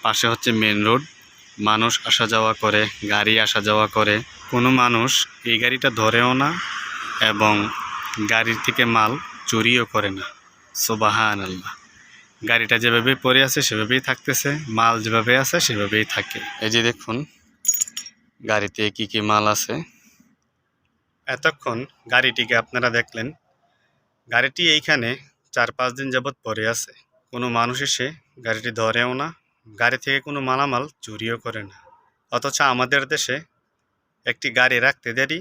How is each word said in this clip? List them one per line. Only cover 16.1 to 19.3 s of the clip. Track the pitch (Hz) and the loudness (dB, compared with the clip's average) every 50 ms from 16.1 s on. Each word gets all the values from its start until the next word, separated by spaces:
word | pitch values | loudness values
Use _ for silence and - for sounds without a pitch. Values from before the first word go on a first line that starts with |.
| - 104 - - - 107 - - - - | -4 -6 -6 -6 -10 -10 -10 -12 -8 -6
এই | 113 110 | -4 0
যে | 110 117 | 0 2
দেখুন | 113 117 120 - - - 113 127 156 - _ _ _ _ _ _ _ - - - - - - - - - _ _ _ _ _ _ | 2 2 -2 -2 -8 -8 -8 -8 -8 -10 _ _ _ _ _ _ _ -4 -2 -2 -4 -6 -8 -14 -16 -16 _ _ _ _ _ _
গাড়িতে | - 110 110 104 101 98 _ - 107 104 | -2 0 0 0 0 -2 _ -2 -4 -4
কি | 101 - 110 | -2 -6 -8
কি | 104 - 110 | -4 -2 -2
মাল | 104 107 | 0 2